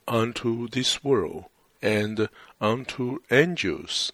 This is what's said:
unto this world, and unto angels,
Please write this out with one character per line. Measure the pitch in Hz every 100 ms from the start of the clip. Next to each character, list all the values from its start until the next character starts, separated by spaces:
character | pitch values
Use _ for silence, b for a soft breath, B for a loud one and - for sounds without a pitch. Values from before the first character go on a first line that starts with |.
| -
unto | 117 117 117 117 117 120
this | 131 127 -
world, | 143 120 82 - - _ _ _
and | - 107 107 107 107 B B B
unto | 107 120 127 - 123 139 -
angels, | 123 170 170 95 71 - - -